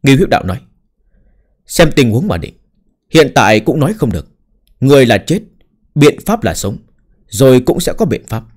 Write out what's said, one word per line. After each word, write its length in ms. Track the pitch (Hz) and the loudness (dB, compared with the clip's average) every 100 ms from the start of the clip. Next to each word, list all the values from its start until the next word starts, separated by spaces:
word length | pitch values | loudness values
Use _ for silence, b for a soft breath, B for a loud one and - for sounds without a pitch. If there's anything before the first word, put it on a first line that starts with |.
Nghiêu 140 | 135 135 | 4 2
Hiếu 100 | 196 | 2
Đạo 160 | - 90 | 0 -2
nói: 160 | 95 _ _ _ _ _ _ _ _ _ _ _ | -10 _ _ _ _ _ _ _ _ _ _ _
"Xem 240 | - 170 - | -2 0 2
tình 160 | 123 | 0
huống 160 | 110 190 | 0 -4
mà 100 | 87 | -6
định, 160 | - _ _ _ _ _ _ | -8 _ _ _ _ _ _
hiện 220 | 165 139 139 | 0 2 0
tại 240 | 104 110 | 0 0
cũng 200 | 107 151 | 0 -2
nói 140 | 143 | -2
không 180 | 220 131 | -2 -4
được. 160 | 85 71 _ _ _ _ _ | -6 -10 _ _ _ _ _
Người 260 | 135 143 123 | 2 4 4
là 180 | 104 - | 0 -2
chết, 140 | 180 - _ _ _ _ - | -6 -6 _ _ _ _ 0
biện 240 | 147 - - | 0 0 -6
pháp 180 | 220 | -4
là 100 | - | -4
sống, 240 | 78 98 107 _ _ _ _ _ | -6 -8 -10 _ _ _ _ _
rồi 360 | - 131 127 127 | 0 4 4 2
cũng 140 | - | -4
sẽ 140 | - - | -4 -4
có 80 | 220 | -4
biện 200 | - - | -4 -8
pháp." 160 | 110 110 | -12 -12